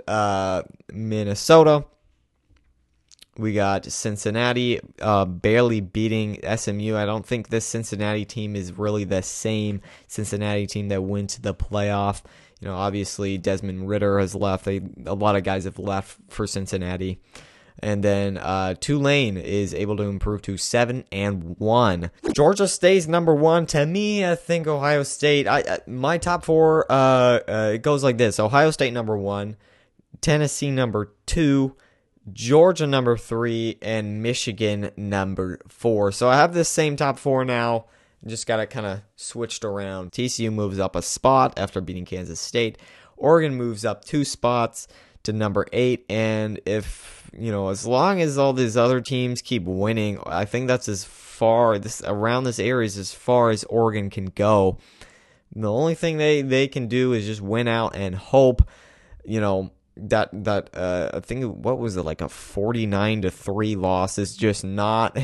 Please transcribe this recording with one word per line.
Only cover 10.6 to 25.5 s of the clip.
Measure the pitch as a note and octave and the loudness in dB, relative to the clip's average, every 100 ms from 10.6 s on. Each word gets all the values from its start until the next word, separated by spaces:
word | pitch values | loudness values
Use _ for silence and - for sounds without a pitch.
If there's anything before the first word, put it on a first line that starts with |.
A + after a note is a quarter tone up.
| G2 | -4
team | G#2+ G2+ | -6 -4
that | G2 | -2
went | F#2+ G2+ G2+ | -2 -4 -6
to | - | -6
the | G#2 | -6
playoff. | F#2 - G#2 G2+ G2+ G2+ G2+ - - - - | -4 -4 -2 -2 0 -2 -4 -10 -20 -20 -16
You | G2+ | -10
know, | F#2 | -4
obviously | G2 G2+ F#2+ - G2+ F#2+ | -4 -4 -6 -4 -4 -2
Desmond | F#2 F#2+ G2 F#2 F#2+ | -2 -2 -4 -6 -4
Ridder | G#2 G2+ G2+ | 0 2 2
has | F#2+ F#2+ | 2 0
left. | G2 F#2+ | -2 -2
They, | - G2 F#2+ - | -2 -4 -6 -12
a | - | -8
lot | G2 G#2 | -2 2
of | G2+ | 2
guys | F#2+ F#2+ | 0 -4
have | F#2+ F2+ | -4 -8
left | G2 G2 - - _ | -6 -6 -6 -16 _
for | - G#2 | -8 -6
Cincinnati. | G2 F#2+ G2 F2+ F2+ F#2+ F#2 _ - - _ _ - | -6 -6 -6 -4 -4 -6 -8 _ -20 -20 _ _ -8
And | G#2 G2+ | -4 2
then, | G2+ G2 G2+ F#2+ | 2 2 0 -2
uh, | - F#2+ F#2+ F#2 | -2 -2 -2 -4
Tulane | - C#3+ C#3 C#3+ A#2+ F#2+ | -2 0 4 2 2 -2
is | - G2+ F#2+ | -2 -2 -2
able | D#2 G2+ G#2 | -2 -2 -2
to | |
improve | G#2 G2 G#2 G#2 | -2 -2 -4 -4
to | - F#2+ | -6 -6
seven | - A#2+ A#2+ B2+ - | -2 0 0 -2 -8
and | G2 G2+ G2 E2 F2+ | -4 -2 -4 -6 -4
one. | G#2+ A#2+ A#2 F2 F2 _ - - | 2 4 4 2 -4 _ -4 2
Georgia | D3+ G3 G3 | 4 4 0
stays | - F3+ F#3+ D#3 | 4 6 6 4
number | E3+ E3 | 0 4
one. | D3 D#3+ E3+ D#3+ | 4 4 4 2
To | D#3+ | 0
me, | D3 F#3 G#3 G#3 | 0 0 -2 0
I | F3+ E3+ | 0 -2
think | - E3+ D#3 | -2 -2 0
Ohio | D3 C#3 D3 | -2 2 0
State, | C#3 - D3 D3 | 0 0 2 2
I, | G2 | 2